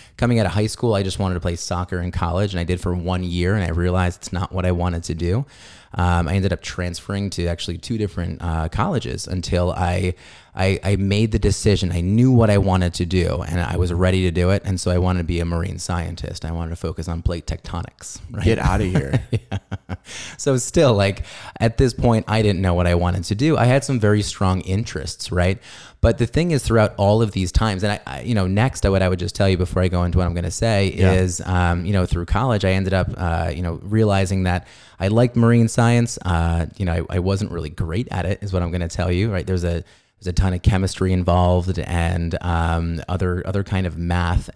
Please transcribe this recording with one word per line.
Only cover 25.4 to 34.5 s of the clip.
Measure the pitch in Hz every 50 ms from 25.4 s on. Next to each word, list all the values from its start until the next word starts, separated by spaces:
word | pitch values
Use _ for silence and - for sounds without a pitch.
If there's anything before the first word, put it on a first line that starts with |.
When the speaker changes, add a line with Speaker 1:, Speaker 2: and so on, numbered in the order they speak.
| 87 92 98 - - - - - - - - _
Speaker 1:
But | - 117 117
the | - 120
thing | - - 151 170 175
is, | 156 127 -
throughout | - 113 113 107 98 -
all | - 101 101 110 113
of | 117 104
these | - 95 92 87
times, | - - 110 110 95 90 104
and | 104 104
I, | - -
I, | - 67 67
you | 65 113 117
know, | 101 92
next, | 92 95 104 123 135 - - -
what | 98 95 95
I | 92 90
would | 92 87
just | 92 87 -
tell | - 98 98
you | 95
before | 85 92 - - 92
I | 92 90
go | 87 87 87
into | 87 80
what | 90 90
I'm | 85 85
gonna | 87 87 87
say | - - 117 113 107 98 98 - -
Speaker 2:
Yeah. | - 95 95 92
Speaker 1:
is, | 92 92 90 85 -
um, | - 92 92 90 90 87 87 90 82
you | 87 98
know, | 92 90
through | - - 85 87
college, | - - 104 131 131 113 98 98
I | 95
ended | 95 98 95 90 95
up, | 92 90 - -
uh, | - 92 85 82 90 85 85 -
you | 85
know, | 90 85 82 - -
realizing | 101 107 110 110 104 98 95 95 90 98 95 92
that | 90